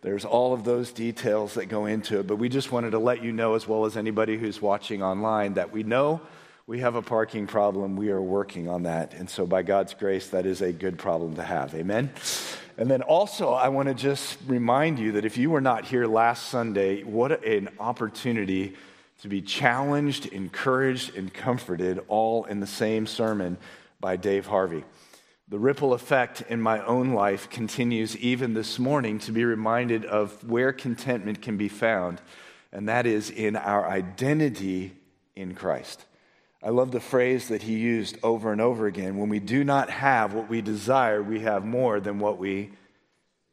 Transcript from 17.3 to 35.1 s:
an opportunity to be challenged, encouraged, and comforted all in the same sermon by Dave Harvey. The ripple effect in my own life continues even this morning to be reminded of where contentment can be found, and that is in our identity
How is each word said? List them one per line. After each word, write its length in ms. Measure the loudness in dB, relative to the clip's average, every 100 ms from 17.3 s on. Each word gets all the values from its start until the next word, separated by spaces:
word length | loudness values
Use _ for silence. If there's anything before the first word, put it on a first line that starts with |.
| 2
an 260 | 2 0 0 -6
opportunity 960 | -6 -2 -4 -4 -2 0 0 0 -2 -8 -20 -20 _ _
to 60 | -6
be 140 | -6
challenged, 840 | -4 2 4 4 2 2 2 -2 -6
encouraged, 920 | -8 -8 -2 2 4 2 0 -4 -6
and 180 | -8
comforted 680 | -6 -2 -2 -2 -2 0 -2 -2
all 380 | 0 2 0
in 160 | -2 -6
the 80 | -6
same 360 | -2 0 0
sermon 520 | -2 -2 -2 0 -4 -6 -10 -20 -20 _
by 160 | -4
Dave 320 | -2 2 0 2
Harvey. 380 | 2 2 -2 -10 -20 -20 -20 _ _ _
The 100 | 0
ripple 340 | 2 2 2
effect 520 | 0 4 2 2 -4 -6
in 120 | 0
my 240 | 2 2 2
own 280 | 0 2
life 360 | 4 2 2 -6
continues 680 | -6 -6 -2 0 0 -2 -2
even 360 | 0 0 0
this 240 | -2 -4 -2
morning 400 | 0 2 0 -4
to 120 | -2
be 120 | 0
reminded 600 | 2 2 2 2 2 -2
of 440 | 0 0 0 -6 -2
where 240 | 2 2
contentment 680 | 0 -6 -4 -2 -2 -2 -6
can 140 | -4 -2
be 120 | -2
found, 520 | 0 2 2 0 -6 -14 -20 -20 -20 _
and 180 | -8 -2
that 180 | 2 2
is 220 | 2 0
in 280 | -2 0 0
our 320 | 2 2 2
identity 1040 | 0 -2 -2 0 2 2 0 -4 -4 -6 -14 _